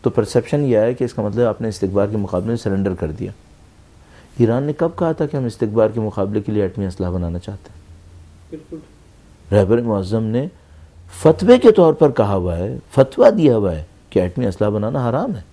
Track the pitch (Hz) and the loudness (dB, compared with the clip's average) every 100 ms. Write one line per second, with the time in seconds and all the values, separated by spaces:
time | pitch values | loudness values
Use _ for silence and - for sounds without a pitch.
0 | 123 117 104 123 117 147 143 110 113 123 | 0 -2 0 -2 -2 -2 0 2 0 -2
1 | 123 - 104 110 120 107 113 104 98 101 | -6 -4 -4 -2 -2 -2 -6 -4 -2 0
2 | 101 107 98 90 107 117 - 98 98 90 | -2 -2 -4 -4 -4 -4 -2 -2 -2 -4
3 | 80 76 95 - - - - _ _ - | -8 -8 -12 -12 -20 -20 -20 _ _ -20
4 | - - - - 117 120 143 147 170 - | -20 -20 -20 0 2 2 -2 -2 -4 -2
5 | 170 160 151 147 123 110 113 107 107 113 | -4 -2 -4 -4 -6 -4 -2 2 0 0
6 | 107 101 98 104 104 104 95 104 95 90 | -4 -4 -4 -4 -2 -2 -2 -4 -6 -4
7 | 90 90 87 87 - 101 - - - - | -4 -4 -4 -6 -10 -14 -18 -20 -20 -20
8 | - - - - - 156 - 160 - - | -20 -20 -20 -20 -20 -20 -16 -18 -18 -20
9 | - - - - - 101 95 117 117 104 | -20 -20 -20 -20 0 2 4 2 0 -4
10 | 92 113 113 113 160 - _ - - - | -2 -4 -2 -4 -6 -12 _ -20 -20 -20
11 | - - 160 165 185 254 247 214 165 151 | -20 0 2 2 6 8 8 6 4 4
12 | 151 131 101 98 90 85 98 131 - - | 2 2 0 0 -2 -4 -4 -8 -4 2
13 | - - 302 196 151 113 98 80 80 - | 2 6 4 6 4 4 0 -4 -10 -18
14 | - 98 90 104 120 90 104 107 107 143 | -4 -2 0 -2 -4 0 -2 0 -2 -2
15 | 120 127 240 135 - | -2 -2 -4 -8 -12